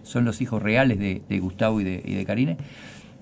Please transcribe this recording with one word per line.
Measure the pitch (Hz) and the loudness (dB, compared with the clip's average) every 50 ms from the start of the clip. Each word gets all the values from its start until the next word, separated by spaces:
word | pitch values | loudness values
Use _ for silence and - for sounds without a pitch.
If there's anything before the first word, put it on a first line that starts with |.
son | - - - 120 120 | -10 -4 0 2 2
los | 117 104 - | 2 0 -2
hijos | 127 - 113 104 | -2 -2 -2 0
reales | 95 107 110 127 135 131 110 95 | 2 4 4 6 6 4 4 2
de, | 101 98 95 - - - | 0 0 -2 -2 -4 -2
de | 98 95 | -2 0
Gustavo | 90 92 92 - 110 110 110 107 | -2 -2 0 0 2 2 2 2
y | 98 | 0
de, | 92 92 - - | 0 -2 -4 -4
y | - 98 | -4 -4
de | 98 98 | -4 -2
Karine, | 101 101 113 131 160 165 - - - - - - - - - - - - - | -2 0 0 0 0 0 -4 -8 -12 -14 -18 -18 -18 -18 -18 -20 -20 -20 -20